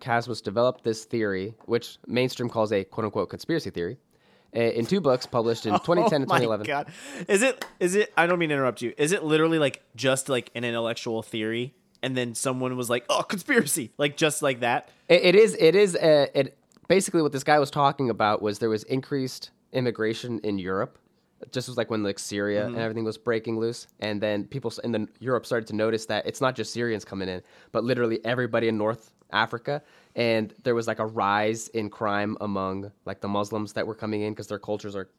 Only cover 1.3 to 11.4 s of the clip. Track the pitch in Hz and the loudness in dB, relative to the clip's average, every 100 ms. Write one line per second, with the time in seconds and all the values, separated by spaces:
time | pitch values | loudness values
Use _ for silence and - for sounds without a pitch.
1.3 | 95 98 113 - 117 - - - 117 127 | -2 -4 -10 -4 -4 -4 -16 -4 0 0
2.3 | - 120 113 107 104 95 - 110 107 90 | -2 -4 0 0 0 -2 -4 -4 -2 -4
3.3 | 90 - 160 101 87 85 131 _ _ _ | -6 -4 -4 -4 -6 -6 -6 _ _ _
4.3 | _ _ 117 117 117 117 196 147 123 - | _ _ -2 0 0 0 2 2 0 0
5.3 | 123 113 113 113 104 - 175 226 151 131 | 0 0 0 0 0 2 2 4 2 2
6.3 | 170 120 104 107 143 156 - - 269 185 | 2 2 -2 -2 -4 -4 -12 -14 -10 0
7.3 | 202 262 - - - 180 196 214 - 170 | 2 2 0 -8 -2 0 2 2 4 4
8.3 | 180 160 143 131 110 117 - 151 196 151 | 4 2 2 0 0 -4 0 0 0 2
9.3 | 156 160 160 143 - _ 113 131 131 - | 4 4 4 2 -2 _ -2 0 0 0
10.3 | 127 113 120 120 117 117 117 123 113 - | -2 -4 -6 -4 -2 -2 -4 -4 -6 -4
11.3 | 110 | -4